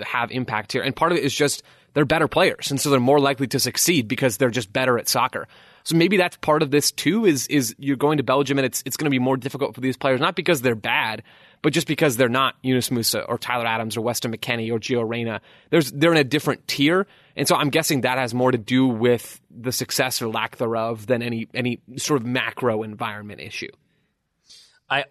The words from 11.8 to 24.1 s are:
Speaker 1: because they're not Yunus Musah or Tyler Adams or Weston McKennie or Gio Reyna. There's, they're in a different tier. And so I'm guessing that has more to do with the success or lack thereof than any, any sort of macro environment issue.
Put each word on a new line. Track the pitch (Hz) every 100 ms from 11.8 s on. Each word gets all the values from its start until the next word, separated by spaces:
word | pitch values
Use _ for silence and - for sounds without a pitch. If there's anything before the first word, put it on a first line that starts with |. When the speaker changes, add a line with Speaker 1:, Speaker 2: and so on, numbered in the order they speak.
| 160
Speaker 1:
because | 151 156 120
they're | 127
not | 127 131 -
Yunus | 127 127 117
Musah | 123 113 107 -
or | 120
Tyler | - 123 117
Adams | 113 113 110
or |
Weston | 110 120 127
McKennie | 113 - 117 113
or | 117
Gio | - 120 113
Reyna. | 117 117 104 - - _
There's, | 165 135
they're | 143 165
in | 165
a |
different | 131 139 156 127 -
tier. | - 143 180 196 _ _ -
And | 139
so | 160
I'm | 147
guessing | 151 156 143
that | 123 127
has | 123
more | 123 127
to | 123
do | 104 127 131
with | 110 123 120 - - _
the | 107 120
success | 123 123 - 131 -
or | 117
lack | 110 113 -
thereof | 117 113 113 110 101
than | 120
any, | 120 113 113
any | 113 123 117 - 131
sort | - 143
of | 117
macro | 127 113 - 123 107
environment | 110 107 113 104 104 87
issue. | 85 - - - _ _ _